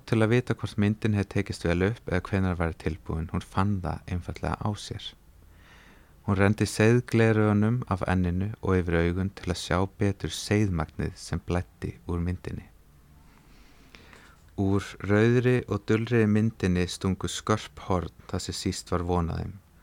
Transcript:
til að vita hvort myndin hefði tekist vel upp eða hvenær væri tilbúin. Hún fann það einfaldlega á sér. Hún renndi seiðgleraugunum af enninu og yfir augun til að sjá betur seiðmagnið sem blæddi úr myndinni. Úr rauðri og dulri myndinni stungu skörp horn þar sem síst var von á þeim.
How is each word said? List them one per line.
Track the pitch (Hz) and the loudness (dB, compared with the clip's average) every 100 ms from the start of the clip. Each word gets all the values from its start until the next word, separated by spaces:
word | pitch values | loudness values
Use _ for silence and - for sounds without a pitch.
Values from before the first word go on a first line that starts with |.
til | - 113 | 0 2
að | 110 | 4
vita | 123 - | 2 2
hvort | 117 104 - | -4 -4 0
myndin | 104 107 113 104 | 2 2 0 0
hefði | 95 | 0
tekist | 101 98 95 85 | -2 -4 -2 0
vel | 87 | 2
upp | 95 120 - | 2 0 -2
eða | 87 | -2
hvenær | - 98 95 87 | 0 0 0 0
væri | 82 - | -2 -2
tilbúin. | - 78 - 82 82 | -6 -6 -6 -6 -4
Hún | 92 | -6
fann | - - 101 98 | -4 -2 0 0
það | 82 82 | -4 -6
einfaldlega | - 90 82 80 78 - | -6 -6 -6 -6 -6 -4
á | 107 | -4
sér. | 101 - - - - - - - - - - - - - - - | -6 -8 -12 -12 -16 -20 -20 -20 -20 -20 -20 -20 -20 -20 -8 -2
Hún | 95 | 2
renndi | 98 104 104 | 4 4 0
seiðgleraugunum | - 110 123 - 117 113 107 107 104 107 123 - | 4 4 4 2 2 4 4 4 4 2 0 -2
af | 98 | -2
enninu | - 92 87 90 101 - | 0 2 2 0 -4 -4
og | 92 92 | 0 2
yfir | 87 85 | 2 2
augun | 85 90 95 | 2 0 -4
til | - 90 | -4 -6
að | 87 | -6
sjá | - 87 95 | -2 0 0
betur | - 101 - - | 0 -2 -2 -6
seiðmagnið | - - 107 104 85 76 - 80 | -8 0 2 2 0 -4 -6 -8
sem | - - 85 | -8 -8 -8
blæddi | - 87 - _ 87 - | -2 -4 -4 _ -10 -10
úr | - 87 | -6 -4
myndinni. | 85 90 - 85 - - - - - - - - - - - - - - - - - - - | -2 -4 -8 -12 -14 -20 -20 -20 -20 -20 -20 -20 -20 -20 -20 -20 -20 -20 -20 -20 -20 -20 -12
Úr | - 98 98 - - | -2 0 0 -2 -10
rauðri | 95 104 113 123 123 123 | 2 4 6 4 2 0
og | - 104 - | 0 -4 0
dulri | 110 113 120 107 | 0 2 2 4
myndinni | 107 113 - 92 90 87 | 4 2 0 0 2 0
stungu | - 95 92 90 | -2 -2 -2 -4
skörp | - - 107 - - | -6 -2 -2 -4 -14
horn | - 90 82 - - | -2 -2 -2 -12 -8
þar | 92 | -8
sem | - 87 | -6 -4
síst | 92 - - | -4 -4 -4
var | 87 | -4
von | 87 87 82 | 0 0 0
á | 85 | -4
þeim. | 85 95 - - | -8 -12 -20 -20